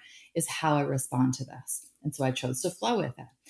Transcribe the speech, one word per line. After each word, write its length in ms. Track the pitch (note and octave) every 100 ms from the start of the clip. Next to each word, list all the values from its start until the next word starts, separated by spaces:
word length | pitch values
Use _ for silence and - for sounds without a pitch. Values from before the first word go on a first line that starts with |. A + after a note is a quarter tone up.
| - - - E3+
is 120 | E3
how 280 | - D#3 D3
I 60 |
respond 520 | C#3+ C#3 - B2+ C3 B2+
to 100 | B2+
this. 400 | B2+ - - - -
And 100 | D3+ -
so 80 |
I 80 | C3
chose 300 | B2+ B2+ B2+
to 80 | F3+
flow 280 | - A3+ A#3
with 200 | C3+ -
it. 60 | - _